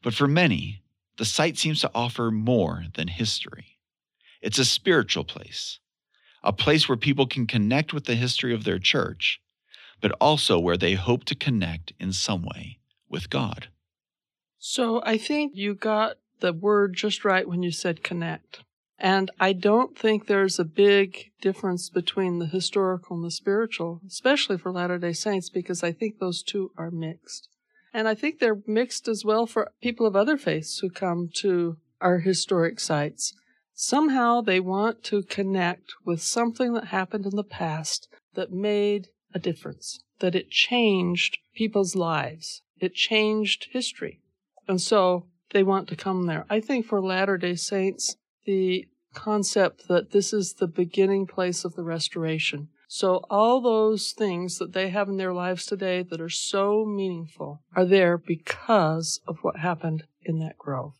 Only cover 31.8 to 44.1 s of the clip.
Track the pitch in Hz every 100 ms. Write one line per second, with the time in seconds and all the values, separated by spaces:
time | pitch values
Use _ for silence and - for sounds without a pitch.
31.8 | _ _ 185 180 180 180 - 185 165 -
32.8 | - 151 147 - - - _ _ _ -
33.8 | - 269 311 262 240 240 214 185 185 190
34.8 | 214 226 - 208 190 - 190 185 175 180
35.8 | - - - 170 - 233 233 233 254 233
36.8 | 202 190 185 214 196 202 208 - 165 156
37.8 | 156 - - _ _ - 185 185 208 208
38.8 | 208 208 185 _ _ 180 180 160 - 143
39.8 | - - _ _ 185 180 - - - 240
40.8 | 226 190 175 175 - - _ - 220 214
41.8 | 185 190 170 156 131 165 - - _ _
42.8 | 185 - - 220 214 214 208 - - 254
43.8 | 247 - -